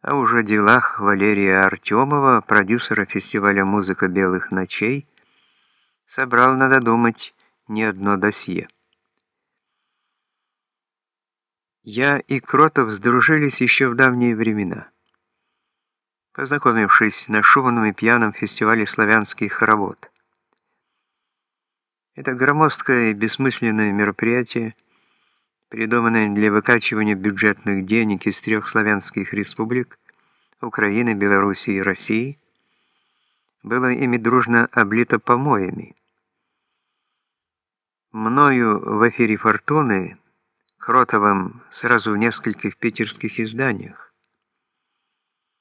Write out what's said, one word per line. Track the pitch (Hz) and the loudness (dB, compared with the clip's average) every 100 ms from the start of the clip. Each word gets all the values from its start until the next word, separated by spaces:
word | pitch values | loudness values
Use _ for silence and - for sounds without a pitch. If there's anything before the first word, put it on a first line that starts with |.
А | - 143 | -4 -2
уже | 117 117 | 2 0
о | |
делах | 107 107 101 123 - - | 2 2 6 4 2 -2
Валерия | 101 98 101 101 98 95 | 0 2 2 2 2 4
Артёмова, | 95 95 - 104 135 147 135 117 | 2 0 -2 0 0 2 2 2
продюсера | - 107 95 117 - 107 98 | 2 2 2 -2 -2 -4 -4
фестиваля | 101 - 107 101 98 | -6 -6 -2 0 0
«Музыка | 98 104 92 92 95 | 0 0 -2 -2 -2
белых | 92 92 90 - | 0 0 -2 -4
ночей», | 95 92 - 107 139 - _ _ _ _ _ _ _ _ _ _ | -6 -6 -6 -4 -4 -10 _ _ _ _ _ _ _ _ _ _
собрал, | - 131 120 127 131 | -8 0 4 4 4
надо | 131 135 | 2 4
думать, | 117 117 117 113 - _ _ _ - | 4 2 2 -2 -16 _ _ _ -8
не | 107 | -4
одно | 110 95 101 98 | -4 -2 -2 0
досье. | 104 - - 90 - _ _ _ _ _ _ _ _ _ _ _ _ _ _ _ _ _ _ _ _ _ _ _ _ _ _ _ _ _ _ _ | 0 -2 -8 -8 -10 _ _ _ _ _ _ _ _ _ _ _ _ _ _ _ _ _ _ _ _ _ _ _ _ _ _ _ _ _ _ _
Я | 110 107 139 143 | -12 -2 0 0
и | - 135 | -2 -6
Кротов | - 131 156 143 117 | 0 4 4 4 -2
сдружились | 104 110 123 117 156 143 - | -2 0 2 2 2 0 0
ещё | 123 - 131 | 0 2 0
в | 120 | 2
давние | 131 123 123 110 | 2 4 0 0
времена, | 113 107 95 - - _ _ _ _ _ _ _ _ _ _ _ _ _ _ | -2 -2 -4 -8 -14 _ _ _ _ _ _ _ _ _ _ _ _ _ _
познакомившись | - 135 147 131 113 101 - 110 - - | -10 -4 0 2 2 2 2 2 -2 -2
на | 107 | 2
шумном | 104 139 127 120 107 | 4 4 2 0 -2
и | |
пьяном | 95 110 120 110 | 0 2 2 2
фестивале | - 107 - 110 113 104 | -4 -8 -2 0 0 0
«Славянский | - 104 110 101 - 104 | -2 2 2 0 -6 -6
хоровод». | - 110 107 92 - - _ _ _ _ _ _ _ _ _ _ _ _ _ _ _ _ _ _ _ _ - | -2 2 2 0 -8 -20 _ _ _ _ _ _ _ _ _ _ _ _ _ _ _ _ _ _ _ _ -10
Это | 135 | -8
громоздкое | 127 135 147 156 - - 123 113 | 0 2 4 2 0 0 2 2
и | |
бессмысленное | 104 110 - 135 - 117 110 107 | 0 -4 -2 -2 0 -2 0 0
мероприятие, | 101 104 101 113 123 117 120 113 - _ _ _ _ _ _ _ _ _ | 0 -2 0 -2 0 -2 -6 -6 -12 _ _ _ _ _ _ _ _ _
придуманное | 110 110 120 117 113 107 | -8 -2 0 2 2 0
для | 101 107 | 2 2
выкачивания | 104 104 120 - 110 107 | 2 2 0 0 -2 -2
бюджетных | 98 101 95 107 101 107 98 92 | -2 -4 0 0 0 -4 -4 0
денег | 110 110 98 110 | 0 0 -2 -4
из | - | -6
трёх | - 110 - | -4 -4 -2
славянских | 110 107 101 - - 98 | -2 0 -2 -4 -8 -6
республик, | 104 98 - 113 123 123 - _ _ _ _ _ _ | -6 -8 -6 -4 -4 -6 -16 _ _ _ _ _ _
Украины, | 120 - 104 104 120 | -10 -2 0 0 0
Белоруссии | 104 101 98 101 92 - | 0 2 2 2 -2 -4
и | 98 | -2
России, | 98 92 - 110 131 143 _ _ _ _ _ _ _ _ _ _ _ _ | -2 -4 -4 -4 -4 -12 _ _ _ _ _ _ _ _ _ _ _ _
было | 101 123 127 | -6 -2 -2
ими | 123 127 120 | -2 -2 0
дружно | 117 127 120 117 117 | 2 0 2 2 2
облито | - 101 113 120 113 | 0 0 0 0 0
помоями. | - 123 143 110 95 92 82 _ _ _ _ _ _ _ _ _ _ _ _ _ _ _ _ _ _ _ _ _ _ | 0 0 2 0 -2 -6 -14 _ _ _ _ _ _ _ _ _ _ _ _ _ _ _ _ _ _ _ _ _ _
Мною | 107 110 131 143 131 117 104 | -8 -2 2 4 4 2 0
в | - 107 117 | -2 0 0
эфире | - 113 107 | 2 0 2
«Фортуны», | 113 107 - 151 135 98 87 - _ _ _ _ _ _ | 0 0 0 0 0 0 -4 -12 _ _ _ _ _ _
Кротовым | - 120 120 110 104 98 92 120 - | 0 0 2 2 2 0 -4 -10 -20
сразу | - 120 117 110 | -10 0 0 0
в | 104 | 0
нескольких | 117 - 120 101 104 - | -2 -2 -8 -6 -8 -4
питерских | 117 107 107 - 107 - | -6 -4 -8 -6 -10 -8
изданиях. | 110 113 135 104 - - - _ _ _ _ _ _ _ _ _ _ _ _ _ _ _ | -8 -4 -4 -4 -10 -20 -20 _ _ _ _ _ _ _ _ _ _ _ _ _ _ _